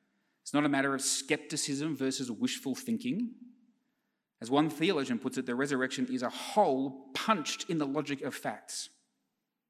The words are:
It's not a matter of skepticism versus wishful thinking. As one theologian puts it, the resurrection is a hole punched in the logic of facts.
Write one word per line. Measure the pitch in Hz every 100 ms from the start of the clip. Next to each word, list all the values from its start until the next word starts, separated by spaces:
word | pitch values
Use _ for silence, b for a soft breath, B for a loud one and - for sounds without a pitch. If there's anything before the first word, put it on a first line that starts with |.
| _ _ _ _
It's | -
not | 143 147
a |
matter | 139 139
of | 135
skepticism | 135 - - 147 - 151 - 139 160 135
versus | 131 131 123
wishful | 110 123 - 139
thinking. | 127 - 113 123 170 240 - - - _ _ _ _ _ _ _ -
As | 117
one | 139 156
theologian | 139 165 170 131 117
puts | 131 127
it, | 123
the |
resurrection | 123 139 139 127 135 127
is | 127
a | 120
hole | - - - 190 135 135 - -
punched | - - 208 147 - -
in | 170
the | 139
logic | 139 139 139
of | 139
facts. | - 143 87 - - - _ _ _ _ _ _ _ _